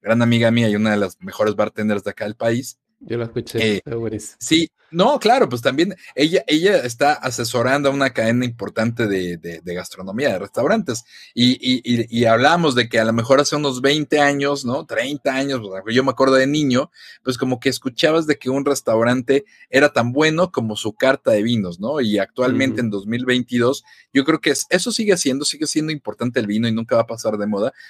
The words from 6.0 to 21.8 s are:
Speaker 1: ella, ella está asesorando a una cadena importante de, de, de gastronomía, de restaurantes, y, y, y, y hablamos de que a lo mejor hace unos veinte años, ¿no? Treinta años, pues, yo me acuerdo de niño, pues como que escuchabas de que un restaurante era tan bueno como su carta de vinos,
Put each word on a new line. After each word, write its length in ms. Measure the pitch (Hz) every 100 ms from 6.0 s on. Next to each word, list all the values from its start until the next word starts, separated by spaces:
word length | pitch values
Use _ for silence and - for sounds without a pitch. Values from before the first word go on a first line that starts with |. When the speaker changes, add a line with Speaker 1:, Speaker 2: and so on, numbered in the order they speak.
| -
Speaker 1:
ella, 300 | - 160 175 -
ella 320 | 156 185 180
está 340 | 123 117 -
asesorando 760 | - 131 120 117 123 120 139 139
a 20 |
una 180 | 139 135
cadena 340 | - 113 120 123
importante 600 | 120 95 - 113 117 110
de, 300 | 98 90 85
de, 240 | 85 85
de 140 | 85
gastronomía, 560 | 90 90 - 95 104 143
de 80 | 92
restaurantes, 680 | 98 - 131 220 156 113 - - -
y, 180 | - 123 127
y, 220 | 127 127
y, 220 | 120 120 113
y 160 | 117
hablamos 500 | 117 113 139 170 160
de 140 | 120 117
que 100 | 117
a 60 |
lo 80 | 113
mejor 280 | 113 117 135
hace 140 | 143
unos 280 | 151 147 127
veinte 380 | 135 151 147 151
años, 440 | 143 143 143 143
¿no? 220 | 123 135 170
Treinta 480 | 110 127 147 139
años, 260 | 131 139 131
pues, 340 | 104 95 101
yo 100 | 120
me 80 | 135
acuerdo 240 | 127 135 131
de 100 | 135
niño, 440 | 151 143 127 151 _ - -
pues 140 | - 123
como 240 | 127 123
que 80 | 135
escuchabas 580 | 123 131 - 156 160 156
de 120 | 143
que 100 | 127
un 160 | 135
restaurante 800 | 139 135 - 113 117 127 120 139 - _ -
era 240 | 131 147
tan 200 | - 120
bueno 380 | 131 156 156 180
como 260 | - 113 107
su 180 | 107
carta 380 | - 131 135 -
de 100 | 107
vinos, 360 | 110 117 92 87